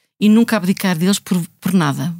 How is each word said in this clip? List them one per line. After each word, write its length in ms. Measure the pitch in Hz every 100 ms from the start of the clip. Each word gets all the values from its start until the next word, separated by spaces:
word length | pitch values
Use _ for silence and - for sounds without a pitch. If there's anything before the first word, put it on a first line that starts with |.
| _ -
e 100 | 208
nunca 260 | 220 233 220
abdicar 420 | 180 190 196 165
deles 220 | 180 202
por, 220 | - 180 165 _
por 140 | 185
nada 420 | 185 151 135 170